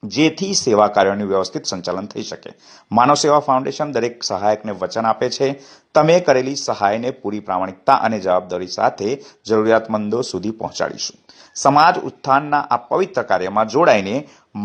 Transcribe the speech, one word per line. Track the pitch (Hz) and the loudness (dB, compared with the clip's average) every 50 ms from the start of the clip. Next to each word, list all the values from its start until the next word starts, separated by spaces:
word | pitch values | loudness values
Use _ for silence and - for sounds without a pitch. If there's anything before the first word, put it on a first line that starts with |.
| - | -12
જેથી | 107 95 120 151 160 156 - 190 190 196 | -8 -2 2 2 2 2 -2 -6 -4 -4
સેવા | - - 135 110 101 107 104 | -2 0 2 4 4 4 4
કાર્યોનું | 104 104 98 95 98 101 104 98 | 4 4 2 2 2 0 -2 -2
વ્યવસ્થિત | 98 95 92 - - - - | 0 0 -2 -2 -6 -10 -8
સંચાલન | - - 95 85 - 90 95 98 | -8 -10 -8 -6 -6 -6 -6 -8
થઈ | 104 - 110 113 | -10 -10 -12 -12
શકે. | - - - - - - _ _ _ - - _ _ | -10 -12 -16 -16 -20 -20 _ _ _ -20 -20 _ _
માનવ | 101 110 120 135 147 | 2 4 4 6 4
સેવા | 143 - 156 147 147 | 4 4 4 4 4
ફાઉન્ડેશન | 143 - 135 131 135 143 139 - 156 151 139 | 4 2 0 0 0 -4 -6 -6 -6 -4 -2
દરેક | 117 113 123 117 - - | -2 -2 -2 -6 -6 -8
સહાયકને | - 107 92 98 104 107 107 - 110 101 | -6 -6 -2 0 0 0 0 -2 -10 -8
વચન | 90 92 90 - 113 113 | -6 -6 -6 -4 -2 0
આપે | 113 110 - 127 127 | 0 0 0 -2 -4
છે, | 120 - 143 135 139 139 - - - - _ _ | -2 0 -2 -2 -2 -4 -12 -20 -20 -20 _ _
તમે | _ 151 151 156 165 180 | _ 4 6 6 4 4
કરેલી | 180 165 139 131 127 131 139 139 | 6 4 2 2 2 -2 -6 -6
સહાયને | - - 117 - 104 98 104 113 117 123 123 | -6 -6 -4 0 2 2 2 2 -2 -4 -6
પૂરી | - _ 101 104 107 | -6 _ -8 -8 -8
પ્રામાણિકતા | 104 95 95 92 92 92 95 - _ - 139 - | -6 -4 -4 -4 -4 -6 -8 -6 _ 2 2 4
અને | - 113 113 107 | 2 0 -2 -2
જવાબદારી | 92 92 90 92 90 90 90 90 92 90 - | 0 2 0 0 0 -2 -6 -6 -6 -8 -4
સાથે | - 101 123 - - 101 104 135 139 - - - _ _ | -2 -2 -2 -2 -2 -4 -4 -4 -6 -8 -20 -20 _ _
જરૂરિયાતમંદો | - 110 110 107 110 110 113 110 - 113 107 104 104 107 120 123 | -2 0 0 4 4 2 2 2 0 -4 -4 -4 -2 -4 -4 -4
સુધી | - - 92 87 107 110 | -4 -6 -6 -6 -6 -8
પહોંચાડીશું. | 113 - 87 - - 85 71 - - - - - _ _ _ - _ - _ _ | -6 -10 -10 -6 -6 -6 -6 -6 -8 -12 -12 -12 _ _ _ -20 _ -20 _ _
સમાજ | - - 139 139 147 151 170 180 175 - | 0 2 2 4 6 6 4 4 2 -4
ઉત્થાનના | 135 - _ _ 147 135 139 151 147 147 147 139 - | -8 -12 _ _ 0 0 0 0 0 -2 -2 -2 0
આ | 120 113 - | -4 -4 -2
પવિત્ર | - - 156 190 185 - 131 113 | -4 -2 -2 -2 -2 -2 -6 -2
કાર્યમાં | - 101 92 90 92 98 104 110 110 104 | 0 0 0 0 -2 0 0 -2 0 2
જોડાઈને | 135 165 165 127 107 95 95 107 135 147 - - _ _ _ _ 104 104 | 2 4 4 4 2 2 -2 -4 -6 -6 -8 -20 _ _ _ _ -8 -6